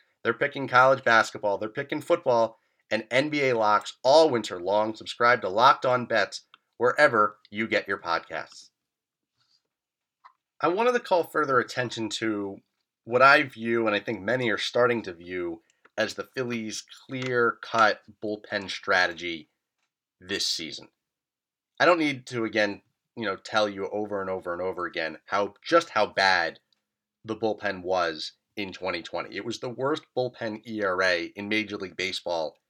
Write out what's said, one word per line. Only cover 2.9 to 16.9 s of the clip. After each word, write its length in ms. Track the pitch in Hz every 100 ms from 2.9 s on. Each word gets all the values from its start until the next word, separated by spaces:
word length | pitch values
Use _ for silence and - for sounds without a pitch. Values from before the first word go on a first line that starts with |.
and 160 | 110 113
N 200 | 123 151
B 140 | 147
A 80 | 135
locks 420 | 117 104 104 - -
all 260 | 127 151 160
winter 320 | 120 - 92
long. 340 | 87 104 110
Subscribe 460 | 110 - - 120 120
to 60 | 101
Locked 380 | 95 131 139 135
On 180 | 127
Bets 380 | 117 113 98 - _ - _ -
wherever 640 | 120 - 147 117 104 - _
you 160 | 104 110
get 220 | 101 -
your 100 | 98
podcasts. 680 | 87 82 - 80 73 - - _ _ _ _ _ _ _ _ _ _ _ _ _ _ _ - _ _ -
I 80 | 151
wanted 240 | 185 240
to 80 | 240
call 220 | - 185
further 360 | 160 151 143 127
attention 520 | 110 - 123 113 110
to 480 | - 110 104 98 98 _ _ _ _
what 180 | - 123
I 220 | 135 147
view, 420 | 139 110 113 117 113
and 100 | 104
I 40 |
think 200 | 113 104
many 300 | 95 131 123
are 80 | 101
starting 440 | - 120 120 117
to 100 | 98
view, 480 | 85 87 90 87 82 _ _ _ -
as 180 | 107
the 140 | - -
Phillies' 500 | - 123 120 110 98 -